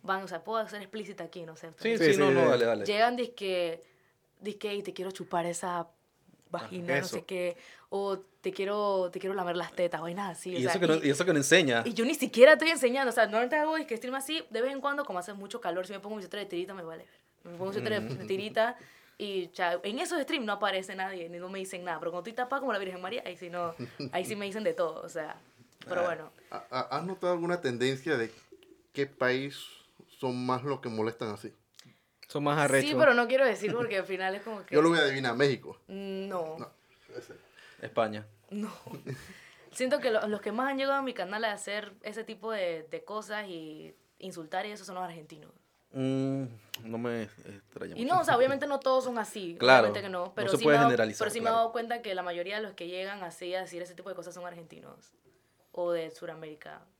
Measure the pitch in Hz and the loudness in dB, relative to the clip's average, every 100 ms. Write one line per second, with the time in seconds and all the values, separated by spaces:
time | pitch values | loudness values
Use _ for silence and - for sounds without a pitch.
0 | 175 190 185 170 190 226 214 208 196 220 | -2 -4 -4 -8 -4 -4 -2 -8 -10 -10
1 | 190 185 170 185 165 160 165 - 220 226 | -10 -10 -12 -12 -14 -14 -18 -4 0 6
2 | 160 135 139 135 - 123 117 107 101 208 | 6 8 8 8 6 6 4 2 2 4
3 | 233 247 240 - 196 185 170 165 - _ | 4 2 -4 -4 -4 -2 -2 -4 -14 _
4 | _ _ _ _ 196 202 208 202 180 180 | _ _ _ _ -10 -6 -6 -6 -6 -8
5 | 185 190 180 175 170 175 185 175 170 _ | -8 -8 -2 -2 0 -4 -4 -4 -6 _
6 | _ _ _ _ _ - 110 180 175 139 | _ _ _ _ _ -8 -8 -8 0 0
7 | - 208 - 185 180 175 - - _ 196 | 0 -6 -6 -4 -4 -4 -16 -20 _ -4
8 | 196 190 - _ 190 190 196 208 208 190 | -2 -4 -6 _ -6 -4 -2 0 2 2
9 | 180 180 190 196 175 175 165 - 175 165 | 0 -2 -4 -2 -2 -2 -4 -2 0 0
10 | 165 180 202 - 180 175 175 175 170 156 | -6 -6 -6 -8 -6 -2 0 2 4 4
11 | 147 135 180 151 131 175 143 117 113 190 | 4 2 4 4 8 6 8 4 2 0
12 | 240 302 262 220 269 311 320 330 247 262 | 0 0 0 10 12 12 6 2 2 2
13 | 262 233 214 214 247 302 311 311 294 220 | 2 4 4 4 2 2 2 0 -2 -6
14 | 247 269 269 311 - 220 262 277 277 285 | -4 -6 -4 -6 -4 -2 -2 -2 -2 -2
15 | 269 185 180 202 196 - 185 175 185 196 | -4 -6 -6 -12 -10 -6 -4 -4 -6 -10
16 | 202 214 185 208 196 175 190 190 165 165 | -10 -10 -8 -10 -6 -6 -6 -10 -12 -14
17 | - _ _ _ 175 175 190 202 220 208 | -18 _ _ _ -18 -8 -4 -4 -2 -2
18 | 220 131 208 190 208 226 226 247 - - | -4 -8 -4 -4 -2 0 0 -2 -18 -20
19 | _ _ 208 190 175 - 175 175 202 247 | _ _ -6 -4 -6 -2 0 0 -4 -4
20 | 349 339 269 311 214 202 208 190 190 190 | -2 -2 -2 -2 -2 0 0 0 -4 -6
21 | 190 190 170 175 185 196 190 185 180 160 | -6 -6 -10 -10 -8 -8 -8 -8 -6 -6
22 | 170 175 175 226 247 269 262 202 190 180 | -6 -8 -8 -6 -2 -2 -2 -2 -4 -8
23 | 185 240 - 175 180 175 170 160 120 - | -8 -8 -8 -12 -10 -6 -6 -6 -12 -8
24 | 135 165 185 208 202 208 208 160 165 160 | -4 -4 -4 -6 -6 -2 -2 0 -2 -2
25 | - 165 151 - _ _ - _ - 175 | -10 -8 -8 -12 _ _ -20 _ -6 -2
26 | 175 160 156 _ - - - 127 120 143 | -2 -2 -10 _ -14 -12 -6 -4 -2 -4
27 | 175 185 180 175 170 175 139 120 127 135 | -4 -2 0 2 0 0 -2 2 0 0
28 | 165 135 113 - _ - - - _ 139 | -2 0 -2 -6 _ -20 -20 -20 _ -4
29 | 135 - 127 131 139 135 - - _ _ | -4 0 0 2 -2 -10 -16 -20 _ _
30 | - - 131 123 123 127 139 135 127 110 | -20 -6 -4 -2 0 0 0 -4 -4 -2
31 | 110 - 113 101 107 _ _ - - _ | -2 -2 -6 -6 -12 _ _ -20 -20 _
32 | _ _ - 147 147 311 143 139 294 - | _ _ -8 -2 2 4 6 6 4 6
33 | 294 240 233 262 269 196 202 233 233 196 | 8 8 4 4 4 4 -2 -2 -2 -2
34 | 175 185 185 196 214 208 - 143 165 165 | -4 -4 -2 -4 -8 -10 2 4 6 6
35 | 143 135 131 117 143 120 71 - - 196 | 4 2 -2 4 4 2 -6 -18 -12 -10
36 | 196 190 196 185 160 160 - _ _ _ | -6 -6 -6 -6 -6 -8 -14 _ _ _
37 | - - - - _ - - - 113 120 | -16 -16 -16 -20 _ -20 -20 -16 -6 0
38 | 110 107 107 _ _ 208 208 - - 139 | 0 -2 -12 _ _ -8 -8 -10 -16 -14
39 | - 131 - - - - - - 254 285 | -12 -12 -14 -20 -20 -20 -16 -6 0 2
40 | 240 220 208 208 208 220 262 269 269 277 | 2 2 0 -2 -2 -2 -2 0 0 0
41 | 262 - 180 208 220 202 - 208 208 196 | -2 -6 -6 -2 -2 -4 -6 -6 -8 -12
42 | - 214 220 214 214 214 175 165 156 160 | -12 -10 -10 -10 -6 -2 -2 -4 -8 -12
43 | - 208 208 214 202 170 156 151 160 - | -8 -10 -6 -8 -8 -10 -10 -14 -18 -20
44 | _ _ 190 175 160 185 208 208 190 185 | _ _ -12 -12 -6 -6 -6 -10 -12 -8
45 | 180 165 151 156 151 _ _ _ _ 131 | -8 -10 -16 -20 -20 _ _ _ _ -4
46 | 131 135 135 135 131 113 _ - 113 113 | 0 0 0 -2 -6 -12 _ -14 -8 -6
47 | 120 117 104 - - 101 _ - - - | -4 -4 -6 -12 -18 -18 _ -14 -10 -6
48 | 247 359 311 247 262 277 294 277 269 262 | 2 2 4 4 4 2 -2 0 4 2
49 | 247 240 208 214 180 170 123 131 107 104 | 2 -4 -6 -6 -8 2 10 10 10 2
50 | 98 180 180 - 196 147 151 143 240 117 | -4 -6 -4 -2 0 4 8 8 8 6
51 | - - 214 226 226 226 233 233 233 240 | 2 2 -2 0 2 4 2 0 -4 -6
52 | 220 185 180 170 175 208 208 185 170 180 | -4 -4 -4 -4 -4 -4 -6 -10 -8 -6
53 | 190 202 175 - 180 185 175 170 175 175 | -8 -8 -10 -10 -6 -6 -6 -10 -10 -12
54 | 190 175 175 175 175 170 165 160 139 - | -12 -10 -12 -12 -12 -12 -18 -20 -20 -20
55 | _ _ _ _ _ _ _ - 175 170 | _ _ _ _ _ _ _ -4 -2 -2
56 | 160 160 170 160 156 151 151 151 _ | -4 -10 -14 -12 -14 -16 -18 -18 _